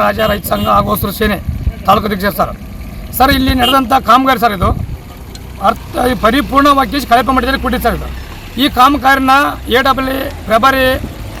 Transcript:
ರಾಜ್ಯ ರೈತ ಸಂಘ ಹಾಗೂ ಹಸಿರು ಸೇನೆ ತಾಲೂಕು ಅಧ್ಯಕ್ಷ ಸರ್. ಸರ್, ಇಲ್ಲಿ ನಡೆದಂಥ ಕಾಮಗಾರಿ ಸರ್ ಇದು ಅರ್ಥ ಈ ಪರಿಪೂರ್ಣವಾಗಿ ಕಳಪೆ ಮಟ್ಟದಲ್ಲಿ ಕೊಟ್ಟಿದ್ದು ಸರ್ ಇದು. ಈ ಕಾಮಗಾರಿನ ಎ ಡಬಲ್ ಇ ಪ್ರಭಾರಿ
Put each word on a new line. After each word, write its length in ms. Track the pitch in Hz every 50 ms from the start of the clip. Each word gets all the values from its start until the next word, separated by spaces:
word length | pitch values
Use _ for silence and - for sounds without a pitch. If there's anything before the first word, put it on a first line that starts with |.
| 208
ರಾಜ್ಯ 220 | 208 208 214 220 214 202
ರೈತ 140 | 175 - - 214
ಸಂಘ 160 | 202 208 220 208
ಹಾಗೂ 160 | 202 202 202 208
ಹಸಿರು 200 | 202 - 202 185 -
ಸೇನೆ 180 | 220 208 202 - - - - - - - - - -
ತಾಲೂಕು 220 | 185 196 220 202 208
ಅಧ್ಯಕ್ಷ 240 | 208 180 196 202 - -
ಸರ್. 120 | 170 120 101 - - - - - - - - - - - - -
ಸರ್, 140 | 254 277 277 262
ಇಲ್ಲಿ 160 | 262 262 269 262 240
ನಡೆದಂಥ 300 | 247 269 269 262 214 - - - -
ಕಾಮಗಾರಿ 320 | 233 262 262 262 262 220 226
ಸರ್ 120 | 226 208 175
ಇದು 120 | 190 220 233 - - - - - - - - - - - - - - - - - 196 208
ಅರ್ಥ 260 | 226 - - - - 285 247 254
ಈ 40 | 254 180 208
ಪರಿಪೂರ್ಣವಾಗಿ 800 | 220 226 285 233 180 247 277 277 294 277 269 262 196 262 294 - - 233
ಕಳಪೆ 160 | 247 247 262 262
ಮಟ್ಟದಲ್ಲಿ 300 | 262 233 262 269 269 240
ಕೊಟ್ಟಿದ್ದು 220 | 254 233 247 - 233
ಸರ್ 100 | 185 -
ಇದು. 100 | - - - - - - - - - - - - 269
ಈ 60 | 294 - 240
ಕಾಮಗಾರಿನ 520 | 254 262 285 262 233 269 277 269 269 262 262 277 285 294 - - - - 220 247
ಎ 100 | 254 269
ಡಬಲ್ 220 | 254 269 262 262 269 269
ಇ 20 | 269 - - - - -
ಪ್ರಭಾರಿ 340 | 220 220 254 262 262 262 262 262 262 285 - - - - - - - -